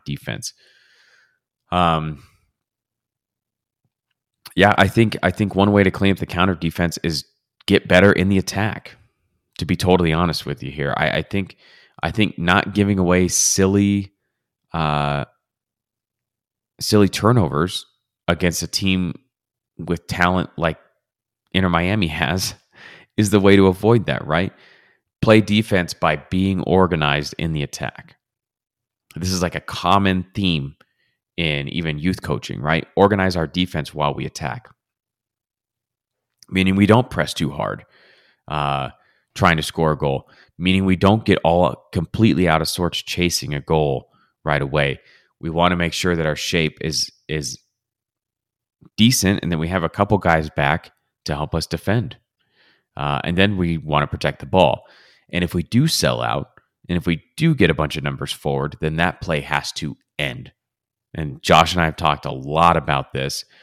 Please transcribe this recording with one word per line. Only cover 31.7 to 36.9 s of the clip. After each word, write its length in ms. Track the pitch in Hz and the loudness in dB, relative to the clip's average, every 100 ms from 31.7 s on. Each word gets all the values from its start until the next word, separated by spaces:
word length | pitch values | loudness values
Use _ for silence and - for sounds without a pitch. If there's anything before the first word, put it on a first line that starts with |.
| 85 80 73 | -6 -6 -4
youth 240 | 87 - | -4 -4
coaching, 400 | - 60 - 50 | -4 -8 -8 -8
right? 240 | 71 80 - - | -4 -4 -2 2
Organize 400 | 101 101 95 87 | 4 4 0 -2
our 100 | 78 | -4
defense 460 | 90 90 80 69 | -2 -4 -4 -8
while 220 | 73 71 | -4 -4
we 100 | 67 | -4
attack. 460 | 69 - 73 82 - _ _ _ _ _ _ _ _ _ _ _ _ _ _ _ _ _ - | -8 -8 -10 -10 -16 _ _ _ _ _ _ _ _ _ _ _ _ _ _ _ _ _ -6
Meaning 280 | 95 95 95 | -2 2 4
we 100 | |
don't 240 | 104 | 6